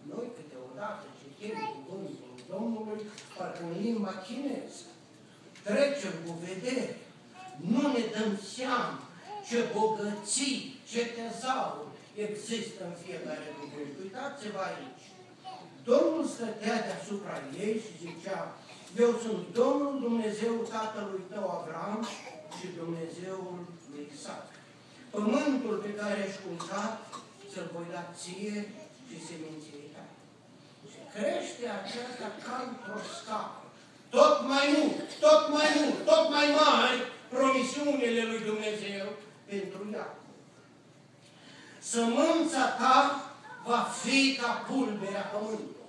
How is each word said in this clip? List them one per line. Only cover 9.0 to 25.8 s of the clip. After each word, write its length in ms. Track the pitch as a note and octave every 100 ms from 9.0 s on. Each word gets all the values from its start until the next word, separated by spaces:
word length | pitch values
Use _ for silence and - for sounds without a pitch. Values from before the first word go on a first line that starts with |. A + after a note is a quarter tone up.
| - - - - -
ce 100 | A#3 - G#3
bogății, 840 | A3 G#3+ G#3 G#3 - - C#4 A3 - - -
ce 120 | A#3 A#3 A#3
tezauri 760 | A3+ - B3+ B3+ G#3 - - - - G#3 G#3
există 520 | G#3 - A3+ G3+ - F3
în 60 | E3+
fiecare 440 | - - E3 D3+ D3+ D3
cuvânt. 340 | - C#3+ C#3+ C#3
Uitați-vă 580 | F#3+ A#3 C4 - G#3 F#3+ F#3
aici. 340 | E3+ E3+ - - - - - - - - - -
Domnul 360 | C4+ E4 D#4+ C#4
stătea 440 | - A3+ G3+ G#3+ A#3 G3+
deasupra 520 | F3 - G3+ - D#3+ C3+ C#3+ G#3
ei 80 | A3+
și 80 | - -
zicea: 360 | E3+ D#3+ - F#3+ - - - - - F3+
"Eu 80 | A#3 A3
sunt 180 | A3+ G3 F3 A#3
Domnul 340 | C4 C#4+ C#4+ C4+ A#3
Dumnezeu 480 | A#3 G#3+ G3 A#3 A#3 G3+
tatălui 500 | A3 A3 G#3+ G3 F#3+ F3+
tău 140 | G#3 F#3+ E3+
Avram 420 | E3 D#3+ F#3 G#3+ A#3 - - - - -
și 100 | F#3 E3+
Dumnezeul 760 | E3 E3 E3 F3 F#3 F#3+ F3+ F3+ E3+ E3+ -
lui 140 | C#3+ D3 -
Isaac. 320 | - C#3+ - - - - - - -
Pământul 640 | G#3+ G#3 B3 D4+ C4 A3 G3+